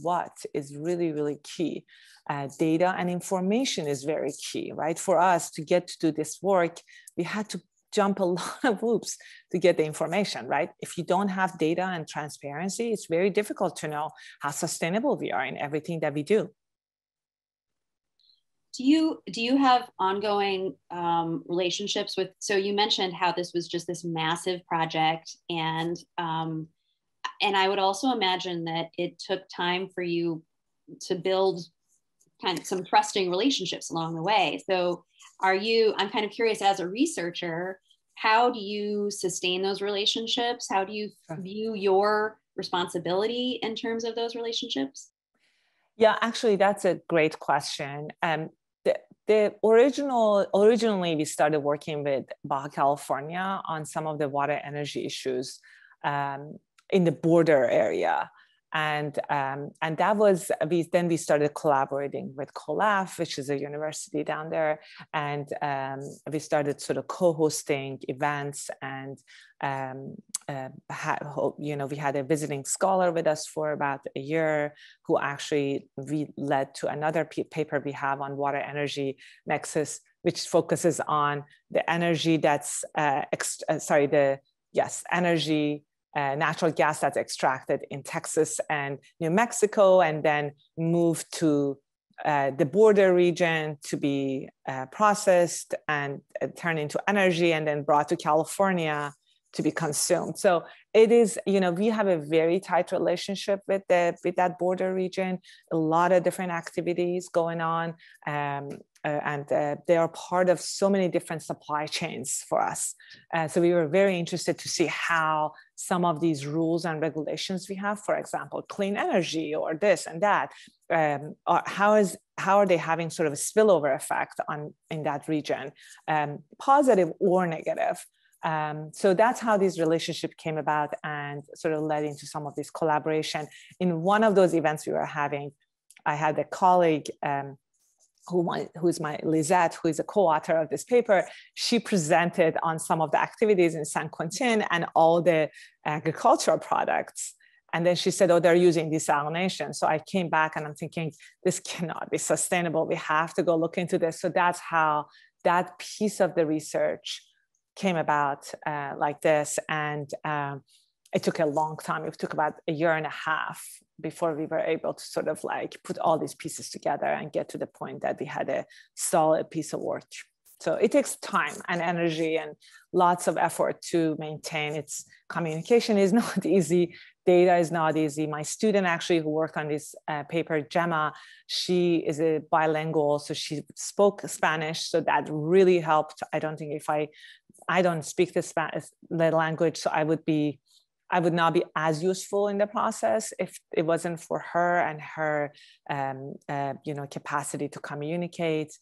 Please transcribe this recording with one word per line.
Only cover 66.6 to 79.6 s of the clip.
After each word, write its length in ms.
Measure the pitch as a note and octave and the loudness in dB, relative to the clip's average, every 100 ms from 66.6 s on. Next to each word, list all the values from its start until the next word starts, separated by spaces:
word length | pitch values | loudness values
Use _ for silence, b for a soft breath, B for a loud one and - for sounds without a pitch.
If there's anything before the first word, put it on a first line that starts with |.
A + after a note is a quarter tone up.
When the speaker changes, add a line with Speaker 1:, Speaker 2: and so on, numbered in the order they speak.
| C#3+ C#3 | 0 -4
Speaker 1:
sort 160 | - C#3 | -4 -4
of 100 | - | -6
co-hosting 920 | - F3+ D#3 D#3 - - C#3+ C3+ C3 - | 0 2 4 2 0 -4 -4 -4 -8 -8
events, 600 | C3 D3 D3 C#3+ C#3 - - | -4 -2 -2 -6 -8 -12 -10
and, 360 | C3+ C3+ C3+ C3+ B B B - | -10 -10 -12 -14 B B B -8
um, 540 | C#3+ C3+ C3 C3 C#3 - - - - | -6 -4 -6 -10 -12 -16 -12 -12 -8
uh, 200 | C#3 C3 C#3+ - | -10 -10 -14 -14
ha-, 260 | C#3+ D3+ - | -8 -4 -4
ho-, 320 | D3 C#3 C3+ - | -6 -2 -2 -2
you 200 | D3 D3 | -6 -4
know, 80 | C3+ | -6
we 100 | C#3+ | -4
had 220 | D3 C#3 | -2 -2
a 60 | |
visiting 420 | C3 D#3 D3 C#3+ C3 | 0 0 0 -6 -6
scholar 480 | - F#3+ F#3+ F3+ | -2 2 2 2
with 140 | E3 D#3 | 2 0
us 200 | D3+ - | -2 -4
for 240 | - D3+ | -6 -4
about 300 | C#3+ C#3+ C#3 - | -2 -2 -4 -8
a 60 | - | -10
year 560 | C3+ D#3+ D#3 D3+ D3 D3 B B - | -4 -2 0 0 -2 -6 B B -2
who 120 | D#3+ | 0
actually 720 | C#3 C#3+ - D3 C#3 C3+ - - | 0 -6 -2 0 0 -2 -6 -12
we 380 | C3+ D3+ C#3+ - | -6 -4 -4 -6
led 400 | C#3+ C#3 C#3 - | -2 0 -2 -6
to 120 | - | -6
another 360 | D3 D3+ D#3+ | -4 -2 -2
p-, 220 | D3+ - - | -2 -4 -6
paper 360 | - D3+ C#3+ | -6 -4 -4
we 100 | C#3+ | -4
have 260 | C3 C#3 C#3 | -4 -4 -4
on 160 | C#3 C#3 | -6 -4
water 220 | C#3+ C#3 | -2 -2
energy 600 | C#3 C#3+ C#3+ C#3+ C3+ C3 B B - | -6 -4 -4 -4 -6 -8 B B -6
nexus, 560 | D3 | -4